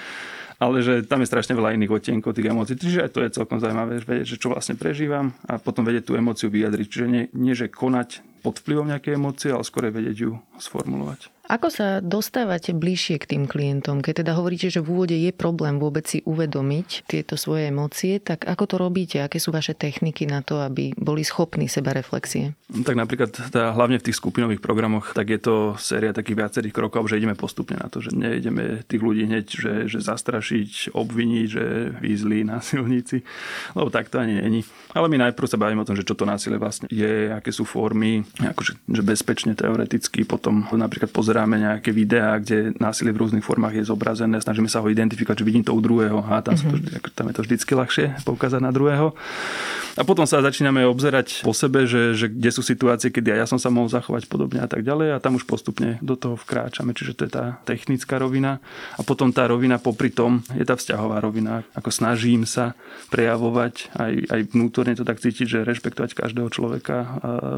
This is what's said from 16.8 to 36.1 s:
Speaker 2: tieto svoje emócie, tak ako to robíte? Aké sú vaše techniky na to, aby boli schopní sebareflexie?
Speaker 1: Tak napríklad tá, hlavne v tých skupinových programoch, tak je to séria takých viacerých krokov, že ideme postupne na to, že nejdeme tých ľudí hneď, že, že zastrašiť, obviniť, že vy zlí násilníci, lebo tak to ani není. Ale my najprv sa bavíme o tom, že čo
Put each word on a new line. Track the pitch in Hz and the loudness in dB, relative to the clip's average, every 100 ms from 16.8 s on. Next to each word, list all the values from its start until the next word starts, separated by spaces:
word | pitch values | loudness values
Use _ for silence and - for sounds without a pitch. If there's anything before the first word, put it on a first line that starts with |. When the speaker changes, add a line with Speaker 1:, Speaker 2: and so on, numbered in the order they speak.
| - - - | -4 -10 -6
Speaker 2:
tieto | 156 - | -4 -4
svoje | 151 - 156 151 | -4 -2 -2 0
emócie, | 143 147 - 185 196 | -2 -2 -2 -2 -2
tak | - 165 - | -2 -4 -2
ako | 180 | -2
to | 202 185 | 0 0
robíte? | 180 180 170 143 | 0 0 -2 -2
Aké | 143 165 | -2 -4
sú | - | -2
vaše | 160 156 | -2 -2
techniky | 156 147 - 160 - 147 | -4 -4 -2 -4 -2 -2
na | 143 - | -2 -2
to, | 147 | -4
aby | 139 135 139 | -2 -2 -4
boli | - 151 151 156 | -2 -2 -2 -2
schopní | - 165 160 135 | 0 -2 0 -2
sebareflexie? | 151 131 139 - - - 143 143 - - | -2 -2 -2 -4 -6 -4 -4 -4 -6 -10
Speaker 1:
Tak | 110 127 | -4 0
napríklad | 120 113 127 110 - 123 | 0 0 0 -2 -4 -2
tá, | 120 117 | 0 2
hlavne | 113 120 123 | 4 4 2
v | 120 | 0
tých | - | -2
skupinových | - - 113 101 | -2 0 2 0
programoch, | - 110 110 107 - | 0 2 2 0 -2
tak | 117 101 | -2 0
je | 107 | 0
to | 120 110 107 | 2 2 2
séria | 104 - 117 110 | -2 -4 0 0
takých | 107 104 107 | -2 -2 -2
viacerých | 104 - 107 | -2 -2 -4
krokov, | 120 110 117 110 | -2 -2 0 0
že | 107 | 0
ideme | 110 | 0
postupne | 101 101 - - | -2 -6 -6 -6
na | - - | -6 -8
to, | 120 | -8
že | 113 | -6
nejdeme | 127 117 123 120 113 113 113 - | -4 -2 -2 -2 -2 -4 -6 -4
tých | 113 | 0
ľudí | 113 110 107 | 2 2 2
hneď, | 110 104 | 0 -4
že, | - 110 107 110 | -4 -2 -2 -2
že | 107 | -4
zastrašiť, | 101 117 - 117 - 113 104 - - | -4 -4 -4 -4 -2 -2 -2 -6 -6
obviniť, | - 117 117 117 113 110 | -4 -2 0 0 0 0
že | 113 117 120 120 123 | -2 -2 -2 -4 -4
vy | 107 | -2
zlí | 104 107 107 107 | 0 2 0 0
násilníci, | 117 - 139 120 123 123 131 - - - - - | -4 -4 -2 0 0 0 -4 -4 -12 -10 -10 -6
lebo | 185 220 | -2 0
tak | 117 110 | 0 0
to | 127 | 0
ani | 113 101 | 0 2
není. | 107 113 - - - | 2 0 -2 -12 -4
Ale | - 165 | 2 4
my | 139 | 4
najprv | 123 120 127 | 4 2 0
sa | 107 | 2
bavíme | 107 107 | 2 0
o | 104 | 0
tom, | 101 | -2
že | |
čo | 92 | -2